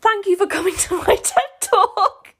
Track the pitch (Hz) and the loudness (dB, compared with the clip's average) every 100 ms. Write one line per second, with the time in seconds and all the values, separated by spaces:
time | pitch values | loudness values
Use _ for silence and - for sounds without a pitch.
0 | 440 440 392 359 392 - 349 - - 349 | 2 0 0 0 0 0 -2 -2 -4 -4
1 | - - - - 554 - - 440 - - | 0 -2 0 0 -2 -6 0 2 2 2
2 | 403 - - | -2 -2 -20